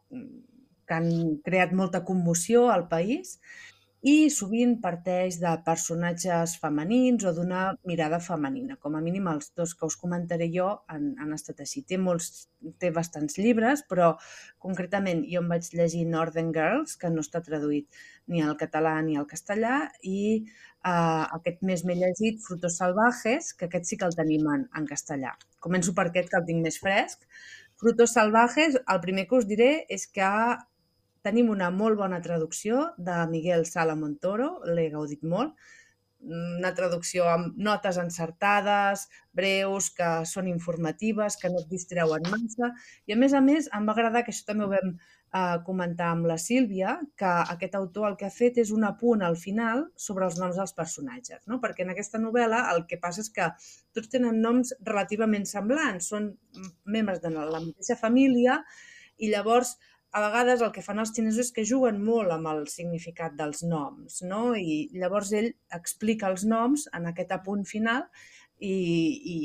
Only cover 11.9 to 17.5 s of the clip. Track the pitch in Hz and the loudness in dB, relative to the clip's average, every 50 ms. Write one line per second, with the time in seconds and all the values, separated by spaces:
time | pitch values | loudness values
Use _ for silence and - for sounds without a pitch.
11.9 | 185 185 185 180 175 170 - - - - - _ _ _ - 160 - - 180 175 | -2 0 0 0 0 0 -2 -8 -12 -16 -20 _ _ _ -16 -16 -10 -2 -2 0
12.9 | 156 170 165 - - 151 151 147 - - 202 233 240 226 220 240 294 285 - - | 0 0 -4 -4 -4 -6 -6 -4 -2 0 2 4 4 4 4 2 2 0 -2 -4
13.9 | 185 180 175 165 156 - - - - - - - _ _ - 185 185 180 180 175 | 2 4 4 4 4 2 -8 -20 -20 -20 -20 -20 _ _ -8 -8 -6 -6 -4 -4
14.9 | 202 196 196 185 175 160 - - 175 175 175 170 170 170 170 - 170 170 170 165 | -2 -2 0 0 0 -2 -2 -2 -2 -2 0 0 -2 -2 -4 -4 0 0 0 2
15.9 | 165 170 165 165 165 160 165 165 160 165 165 165 156 160 156 175 220 294 311 - | 2 0 -2 0 0 0 0 -2 -2 -2 -2 0 0 0 2 2 2 0 -2 -4
16.9 | - - - 170 165 156 151 - - 170 170 143 | -8 -6 -4 -2 -2 -2 -2 -4 -6 -8 -6 -4